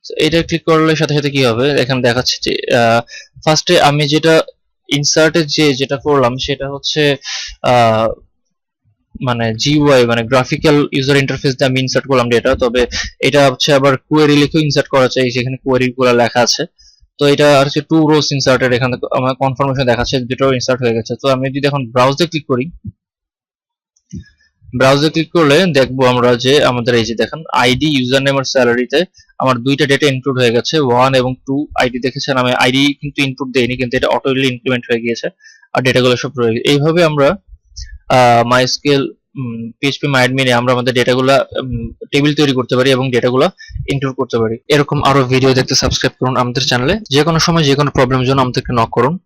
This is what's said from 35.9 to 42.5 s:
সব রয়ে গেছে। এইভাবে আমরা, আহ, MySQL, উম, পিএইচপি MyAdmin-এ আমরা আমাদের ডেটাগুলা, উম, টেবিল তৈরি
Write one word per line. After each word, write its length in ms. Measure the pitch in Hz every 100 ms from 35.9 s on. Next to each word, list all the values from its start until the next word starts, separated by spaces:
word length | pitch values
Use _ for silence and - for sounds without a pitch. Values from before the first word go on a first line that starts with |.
| 123 123 123
সব 140 | 135 139
রয়ে 140 | 117
গেছে। 160 | 113 -
এইভাবে 340 | 143 151 165
আমরা, 240 | 165 151 139 196 _ - _ - - - _
আহ, 340 | 131 123 117 117
MySQL, 540 | 123 127 - 147 139 131 - _ 139
উম, 340 | 127 113 113 -
পিএইচপি 280 | 143 131 147
MyAdmin-এ 460 | 135 127 131 131
আমরা 200 | 120 123
আমাদের 220 | 123 123
ডেটাগুলা, 520 | 123 123 127 131 135 - -
উম, 320 | 131 117 113 - -
টেবিল 220 | 143 147
তৈরি 180 | 147 143